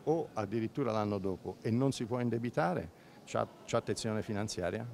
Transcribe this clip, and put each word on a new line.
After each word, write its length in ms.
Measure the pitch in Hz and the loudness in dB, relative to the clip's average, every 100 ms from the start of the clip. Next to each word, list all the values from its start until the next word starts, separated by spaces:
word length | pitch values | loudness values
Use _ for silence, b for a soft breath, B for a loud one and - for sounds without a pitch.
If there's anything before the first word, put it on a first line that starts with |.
o 240 | - 165 - | 0 0 0
addirittura 580 | - 101 113 113 - 123 | -2 -2 0 0 0 0
l'anno 280 | 110 104 101 | 2 2 2
dopo 360 | 95 90 98 92 | 0 -2 -6 -4
e 100 | 123 | 0
non 220 | 117 139 | 4 4
si 100 | 131 117 | 2 -2
può 140 | 123 | 0
indebitare, 720 | 120 117 120 151 170 - 85 B B B - | 0 0 0 2 2 0 -4 B B B -4
c'ha, 220 | 113 113 - - | 0 0 -4 -2
c'ha 140 | 117 | 0
tensione 420 | - 104 113 107 | 0 -2 0 -2
finanziaria? 640 | 104 101 107 - 87 101 120 | -2 -2 -2 -2 0 -2 -6